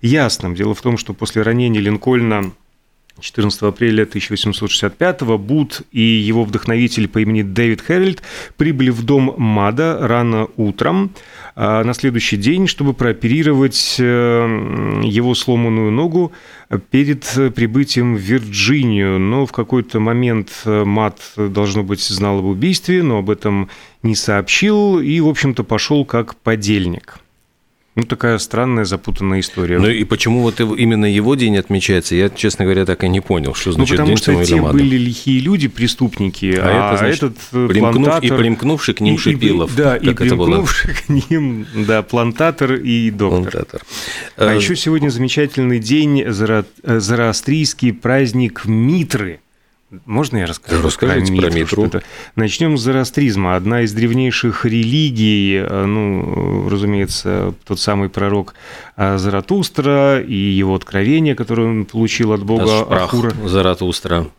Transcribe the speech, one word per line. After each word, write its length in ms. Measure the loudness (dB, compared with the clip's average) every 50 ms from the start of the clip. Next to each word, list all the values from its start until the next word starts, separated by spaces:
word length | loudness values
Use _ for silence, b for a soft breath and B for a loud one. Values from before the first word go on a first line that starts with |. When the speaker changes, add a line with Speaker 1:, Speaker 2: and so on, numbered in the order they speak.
| 2
Speaker 1:
ясным. 520 | 2 2 2 2 0 -2 -4 -6 -6 -4
Дело 200 | -2 -2 -2 -2
в 60 | -2
том, 180 | -2 -2 -2 -2
что 160 | -4 -8 -8
после 280 | -8 -8 -4 -2 0 0
ранения 380 | 2 2 2 2 2 0 0
Линкольна 720 | 0 0 -2 0 0 0 2 2 2 0 0 -2 -4 -6 -10 _ _ _ _ _ _ _ _ _ _ _ _ -16
четырнадцатого 520 | -16 -10 -4 -2 0 0 0 0 -2 -2
апреля 360 | 0 0 0 2 2 2 0
тысяча 260 | 0 -2 -8 -6 -4 -4
восемьсот 380 | -2 -2 -2 -4 -4 -4 -4
шестьдесят 260 | -2 -2 -2 -2 -2
пятого 400 | _ 0 0 0 -2 -2 0 0
Бут 460 | -2 0 0 0 0 0 -2 -4 -14 -16 _ -2
и 80 | 2
его 440 | 2 4 4 2 2 2 2 0 0
вдохновитель 600 | 0 -2 -4 -2 0 0 2 2 0 0 0 -2
по 120 | 0 0 0
имени 240 | 0 2 0 0 -2
Дэвид 400 | -2 -2 0 0 0 0 -2 -2
Хэррольд 400 | -2 0 2 2 0 0 -4 B B B B B B B
прибыли 320 | _ 0 0 2 2 2 2
в 140 | 2 0 0
дом 320 | 2 4 4 4 2 0
мада 600 | 0 0 2 2 2 2 0 0 0 0 -2 -2 -2
рано 480 | 0 0 2 2 2 2 0 0 -2 -4 -2
утром, 540 | -2 -2 -2 0 0 0 0 2 0 0 -2 B B B B B B B B B
а, 300 | -4 -2 0 0 0 0
на 80 | 0 -2
следующий 460 | 0 -2 0 0 0 -2 0 -2 0
день, 280 | 0 0 2 2 0
чтобы 280 | 0 0 0 -2 -2 0
прооперировать, 1000 | 0 0 -2 -2 0 0 0 0 2 2 2 4 4 2 2 2 0 -2 -2 0 0
э, 1040 | 0 2 2 2 2 2 2 2 2 0 -2 -4 -4 -4 -4 -4 -4 -2 -2 -2 -2
его 300 | 0 0 0 2 2 0
сломанную 560 | 0 0 0 0 2 2 0 0 0 0 0
ногу 420 | 0 0 0 0 0 0 0 0 B B B B B B B B -6 -6 -6 _
перед 360 | 2 2 2 2 0 -4 -4 -4 -2 0 0 0 0
прибытием 640 | 0 -2 0 2 0 0 0 0 0 0 0 0
в 40 | -2
Вирджинию. 1000 | 0 0 0 -2 -2 -4 -4 -2 0 2 2 2 2 2 2 2 2 2 0 0
Но 260 | 0 0 0 0 -2
в 80 | -2 -2
какой-то 480 | -6 -4 0 0 -2 -2 -2 -2 -2
момент, 480 | 0 0 0 0 0 0 0 -2 -4 -6 -12 -10 -4
э, 200 | 0 0 2 2
мад, 360 | 2 2 2 0 0 -2 -6 -18 -18 -6
должно 460 | -4 -4 -2 0 0 0 0 0 -2 -2
быть, 180 | -2 -4 -4
знал 380 | -4 -6 -4 -2 0 0 0 0
об 80 | 0
убийстве, 560 | -2 -2 0 0 0 0 0 0 0 0 2 2
но 160 | 2 0 0
об 100 | 0 0
этом 400 | -2 -2 0 -2 0 0 -2 B B B B B B B -2
не 120 | -2 -2
сообщил 840 | 0 0 0 0 0 0 0 0 2 2 2 4 4 4 4 2 2
и, 220 | 2 0 0 2
в 80 | 2 2
общем-то, 340 | 2 2 0 -2 0 -2 -2
пошёл 440 | -2 -2 -2 0 0 2 0 0
как 300 | 0 -2 -4 -4 -4 -10
подельник. 840 | _ _ -2 -2 0 2 2 2 2 2 0 -4 -6 -10 -18 -20 -20 _ _ _ _ _ _ _ _ _ _ _ _ _ _ _
Ну, 80 | -4 -4
такая 340 | -4 -4 -2 0 0 0 0
странная, 460 | -2 -4 -4 -2 -2 0 0 -2 -2
запутанная 560 | -2 -4 -6 -4 -4 -4 -2 -2 0 0 0
история. 400 | -2 -4 -4 -4 -2 0 2 2
Speaker 2:
Ну 80 | 2 2
и 160 | 2 0 -2
почему 380 | -2 -2 -2 0 0 2 2 2
вот 180 | 0 0 0
его, 160 | -2 -2 0
именно 300 | 0 2 2 2 2 2
его 280 | 2 2 2 2 2 2
день 220 | 2 2 2 2
отмечается, 580 | 0 0 0 -2 -2 0 2 0 0 0 0 0
я, 160 | 2 2 0
честно 340 | 0 0 -2 -2 0 0 0
говоря, 220 | 2 2 2 2
так 160 | 0 0 -2 0
и 60 | 0
не 120 | 0 0
понял, 320 | 0 0 -2 0 0 -2 -4
что 180 | -4 -4 -2
Speaker 1:
Ну, 40 | 0
Speaker 2:
значит 200 | 2 2 2 2
Speaker 1:
потому 120 | 2 2
Speaker 2:
день 100 | 2 2
Speaker 1:
что 100 | 2 2
Speaker 2:
самого 180 | 2 2 2 4
Speaker 1:
те 160 | 2 2 2
Speaker 2:
Мада. 140 | 2 4 4
Speaker 1:
были 220 | 4 4 4 2
лихие 440 | 2 0 0 -4 -4 0 0 2 2
люди, 260 | 2 2 0 2 0
преступники, 880 | -2 -2 -2 -2 -2 0 0 -2 -2 0 -2 -2 -2 -2 -2 -2 0 0
Speaker 2:
А 60 | 2 2
Speaker 1:
а 320 | 2 2 2 2 2 2
Speaker 2:
это, 40 | 2
значит, 240 | 2 0 0 0 -2
Speaker 1:
этот, 140 | -4 -4 -6 -16 -6 -2
э, 160 | -2 0 2
Speaker 2:
примкнув-, 300 | 2 2 4 4 4 4
и 60 | 4
Speaker 1:
плантатор 340 | 4 2 2 2 0 2 2
Speaker 2:
примкнувший 560 | 2 2 0 0 0 -2 -2 0 -2 -4 -2
к 60 | 0
ним 140 | 0 0 0
Speaker 1:
и, 20 |
и, 20 | 2
Speaker 2:
Шипилов, 560 | 0 0 0 2 2 2 2 2 0 0 0
Speaker 1:
да, 220 | 0 2 2 2
и 100 | 2 0
Speaker 2:
как 140 | 0 0 2
это 160 | 2 2 2
было? 100 | 2 2
Speaker 1:
примкнувший 480 | 2 2 2 2 0 0 0 0 -2 -2
<laughs> 100 | -4 -2
к 40 | 0
ним, 580 | 0 0 0 0 0 0 0 0 -2 -4 -8 -8 -4
да, 280 | -4 0 2 2 0 0
плантатор 720 | 0 -2 0 0 0 0 0 0 0 0 0 0 0 0
и 360 | -2 0 0 0 2 0 0
доктор. 400 | 0 0 0 2 2 0 0 -2
Speaker 2:
Плантатор. 320 | -4 -6 -6 -6 -8 -14 -14 B B B B B B B B B B
Speaker 1:
А 180 | 0 0 2 2
Speaker 2:
Э, 20 |
Speaker 1:
ещё 200 | 2 0 0 -2
сегодня 340 | -2 0 0 0 2 2 0
замечательный 720 | 0 0 -2 -2 0 0 -2 0 0 0 0 2 0 0
день, 460 | 0 0 2 2 4 4 2 2 2 0
зара-, 380 | -2 0 0 2 2 0 0 -2 _ _ -4
э, 160 | -2 0 0
зороастрийский 920 | 0 0 0 0 2 0 0 -2 -2 -2 0 0 0 -2 -2 0 0 -2 -2
праздник 760 | 0 -2 0 2 2 2 2 2 0 0 0 -2 -6 -2
Митры. 760 | 0 0 2 2 2 2 0 0 -2 -4 -4 -4 -6 -8 -12 _ _ _ _ _ _ _ _ _ _ -20 -20 -12
Можно 300 | -4 -2 -2 -2 0 -2
я 100 | -2 -2
расскажу 380 | -2 -4 -8 _ -4 -2 0 0
Speaker 2:
Расскажите 480 | -2 -2 0 0 0 0 2 2 0 2
Speaker 1:
про 80 | 2
Speaker 2:
про 60 | 2 2
Speaker 1:
Митру 100 | 0 0
Speaker 2:
Митру. 240 | -2 -2 0 0 0
Speaker 1:
что-то? 220 | 0 -2 -4 B B B B B B B
Начнём 420 | -2 -2 -2 0 0 0 0 0 0
с 20 |
зороастризма. 760 | 0 0 0 0 0 -2 0 0 0 0 0 0 0 0 0
Одна 260 | 0 0 0 0 0 0
из 100 | -2 0
древнейших 720 | 0 0 2 2 2 0 0 -2 0 -2 -2 -2 0 -2
религий, 920 | -2 0 0 0 0 2 0 0 0 0 0 2 2 2 2 2 2 0
э, 280 | 0 -2 -2 -2 -2 -2
ну, 840 | 0 0 0 0 -2 -2 -2 -2 -2 -2 -2 -2 -2 -2 -2 -2 -2
разумеется, 840 | -2 -2 0 0 0 0 -2 -2 -4 -6 -4 -4 -2 -2 -2 -4 -6 -8 _
тот 140 | -8 -6 -4
самый 280 | -2 -2 0 0 -2 -2
пророк, 460 | -2 -2 -2 0 0 -2 -2 -4 -12 B B B B B B B B
э, 220 | -2 -2 0 0 0
Заратустра 1000 | 0 0 -2 -2 -2 0 0 0 0 -2 -2 -2 0 2 2 4 4 4 2 2
и 120 | -2 -4 -2
его 440 | -2 0 2 2 2 2 2 0
откровение, 580 | -2 -4 -4 -4 -2 0 2 2 2 2 2 0
которое 320 | -2 -2 -4 -2 0 0
он 200 | 0 0 -2 -4
получил 460 | -4 -2 -2 -2 0 0 0 0 0 0
от 120 | 0 0
бога 220 | 0 0 2 2
Speaker 2:
Das 200 | 2 2 2 0
sprach 160 | 0 0 0 0
Speaker 1:
Ахура. 300 | 0 0 0 0 0 -2 -4 -4
Speaker 2:
Заратустра. 840 | 0 0 2 2 2 0 0 -2 -4 -4 -4 -4 -2 -2 -2 -2 -4 -8